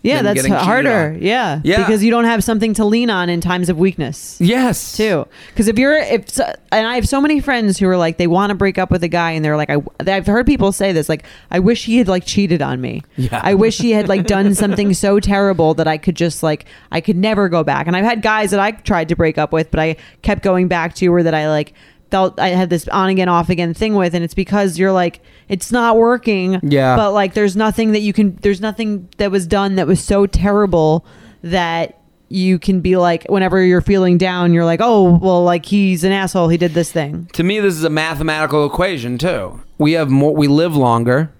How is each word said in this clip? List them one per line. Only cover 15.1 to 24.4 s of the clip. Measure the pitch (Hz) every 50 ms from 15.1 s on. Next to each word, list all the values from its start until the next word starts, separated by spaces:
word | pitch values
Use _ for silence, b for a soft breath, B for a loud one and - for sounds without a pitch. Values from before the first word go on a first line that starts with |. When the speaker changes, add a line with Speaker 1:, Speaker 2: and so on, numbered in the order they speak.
| 202 208
Speaker 1:
terrible | 202 - 202 196 202 196 190 165 165 156 160
that | 156 160 156
I | 156
could | 156 - - 165
just, | - 170 170 151 -
like, | - 160 151 147 - B B B B B
I | - 165
could | 165 - 196
never | 175 190 220 220 202 202 185
go | 165 170 156
back." | 147 139 139 151
And | 165 175
I've | 185 196
had | 226 240 220
guys | 208 220 214 214 214 196
that | 202 202
I | 196 214
tried | 220 - - - 208 175 160 156
to | 170
break | - 175 160 156 -
up | 151 - -
with, | 160 160 -
but | - -
I | 160 160 160 B B B B B
kept | - 214 208 -
going | - 196 185 180 180 175
back | 180 170 165 170 -
to, | - 185 180 170
or | 175
that | 170 165 156
I, | 156 151 151
like, | 156 151 151 - b b b b b b b _
felt | - 190 190 185 185 -
I | - 185
had | 180 180 185 175
this | 175 165 - -
on | - 185 190 190
again, | 190 190 185 180
off | 175 170 175 180
again | 185 165 175 170 165
thing | - 220 220 214
with. | 202 185 175 165
And | 175
it's | 170 165 -
because | -